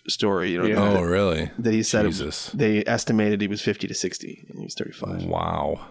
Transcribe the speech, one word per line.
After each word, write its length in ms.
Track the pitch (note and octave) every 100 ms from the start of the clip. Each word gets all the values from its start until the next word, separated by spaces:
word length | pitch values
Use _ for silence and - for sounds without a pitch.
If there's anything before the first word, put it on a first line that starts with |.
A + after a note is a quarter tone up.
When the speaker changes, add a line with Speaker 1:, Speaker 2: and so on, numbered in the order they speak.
| -
Speaker 1:
story. 440 | - G#2+ F#2+ F2+
You 80 | F2
know, 40 | G#2+
Speaker 2:
Yeah. 80 | G#2+
Speaker 1:
that, 220 | G2+ G2
Speaker 3:
Oh, 20 |
really? 480 | E2+ F#2 G2 D#2+ D#2+ -
Speaker 1:
that 140 | A2+
he 100 | A2
said 220 | G#2+ G#2+ G#2+
it, 40 |
Speaker 3:
Jesus. 380 | - D2 - -
Speaker 1:
they 320 | - A2 G#2+ -
estimated 560 | A2+ - A2 G#2 G#2
he 60 | G2+
was 120 | G2+
fifty 260 | - G2 F#2+
to 60 |
sixty, 520 | F#2 F#2 - - - -
and 100 | -
he 40 | -
was 80 | -
thirty-five. 500 | - - - F2+ F2
Speaker 3:
Wow. 600 | E2+ - D#2 D2 D#2 -